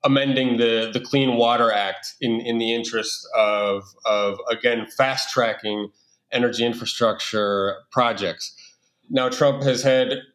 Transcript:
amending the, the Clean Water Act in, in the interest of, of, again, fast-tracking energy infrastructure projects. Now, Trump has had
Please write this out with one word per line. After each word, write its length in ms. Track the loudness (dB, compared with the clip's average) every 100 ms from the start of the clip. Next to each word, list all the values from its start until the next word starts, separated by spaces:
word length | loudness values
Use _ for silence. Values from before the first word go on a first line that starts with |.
amending 540 | 2 2 2 0 0 2
the, 320 | 2 2 0
the 80 | -4
Clean 360 | -2 0 2 4
Water 360 | 4 4 4
Act 420 | 2 0 -4 -12 -8
in, 200 | -2 -2
in 180 | -2 -2
the 140 | 0
interest 540 | -2 -2 -4 -4 -8 -6
of, 480 | 2 2 2 0 -2 -6 _
of, 340 | -2 0 0 -4 -4
again, 380 | 0 0 0 -4 -2
fast-tracking 920 | 0 0 -4 0 0 -2 -4 -4 -6 _ _ _ _
energy 340 | 0 0 0
infrastructure 1120 | -2 -2 -8 0 0 0 -4 -2 0 0 -2 -4 _
projects. 640 | 0 0 0 -4 -6 -12 -16 -20 _ _ _ _
Now, 180 | -2 -2
Trump 360 | 2 2 2
has 180 | 0 2
had 360 | 4 4 2 -2 -8